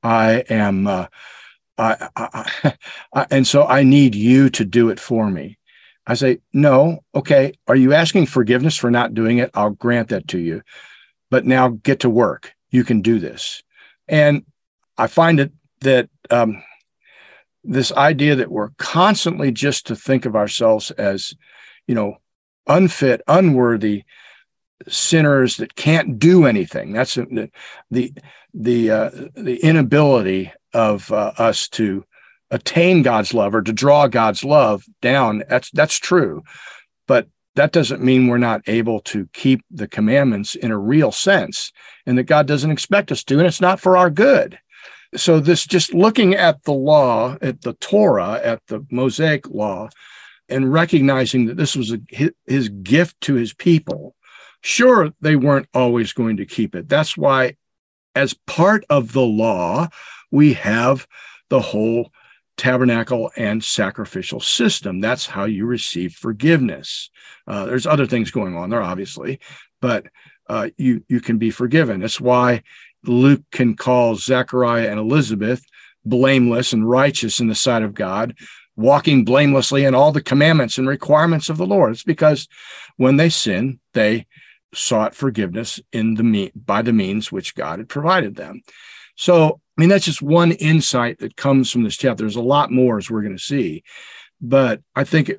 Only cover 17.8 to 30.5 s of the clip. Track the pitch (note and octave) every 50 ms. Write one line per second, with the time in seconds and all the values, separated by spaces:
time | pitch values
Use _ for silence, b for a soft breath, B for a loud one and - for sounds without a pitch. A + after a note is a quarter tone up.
17.8 | C3 - - C3+ C#3 D3 D#3+ C3 C#3+ D3+ D3 B2+ A#2+ - - G#2 G#2 G#2+ _ _
18.8 | - - - D#3+ F3+ G#3 G#3+ - - E3+ F3 - D3 C#3 A#2+ G#2+ - C#3+ C#3 -
19.8 | - - A2+ G#2+ - - C3+ B2+ - B2 G#2+ A2 G#2 G#2 - - A#2 A2+ A2 G#2+
20.8 | - - - - G#2 G2+ G2 F#2+ - - - _ b b b b b b b b
21.8 | b - A#2+ A2+ G#2+ G2+ G2 _ _ _ _ _ _ _ _ _ _ - C#3+ E3+
22.8 | F#3+ F3 - - - C3 B2 A2+ - - C#3+ F3 F#3+ F3 C#3+ B2+ B2 A#2+ A#2 G#2+
23.8 | G2+ G#2+ G#2 G2+ - b b b b b b b b b _ _ _ _ _ _
24.8 | - - - - - - - E3 D#3 D3 C#3+ C3+ B2+ A#2+ - - A2+ - - -
25.8 | - D3 D#3+ E3 D3+ - C3 G#2+ A2+ E3 F#3 F#3 D#3+ C3+ A2+ G#2 F2+ D#2+ - B1+
26.8 | G#1 - G2+ A2 C3 - - C3+ A#2+ - B2+ A2 G#2+ - B B B B B B
27.8 | B B - B2 B2+ C3 - - b b b b b b _ - A2 A#2+ A#2+ A#2+
28.8 | A#2 A2 A2 A2 A2 - - - - - _ - A3 - - F3 - D#3 D#3+ D#3+
29.8 | C#3+ A2+ B2 C#3+ D3+ D3 C3+ A#2+ G#2 F#2+ F#2+ F#2+ F#2 E2